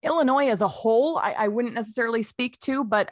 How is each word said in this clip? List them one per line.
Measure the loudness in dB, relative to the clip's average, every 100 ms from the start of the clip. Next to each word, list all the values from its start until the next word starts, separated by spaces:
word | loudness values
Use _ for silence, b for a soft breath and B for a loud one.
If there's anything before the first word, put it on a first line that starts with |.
Illinois | 0 2 4 4 2
as | 2
a | 0
whole, | 0 2 4 4 0
I, | -2
I | -2 -2
wouldn't | -2 -4
necessarily | -6 -8 -4 -2 -2
speak | -4 -4 -6 -6
to, | -4 -2
but, | 0 0 0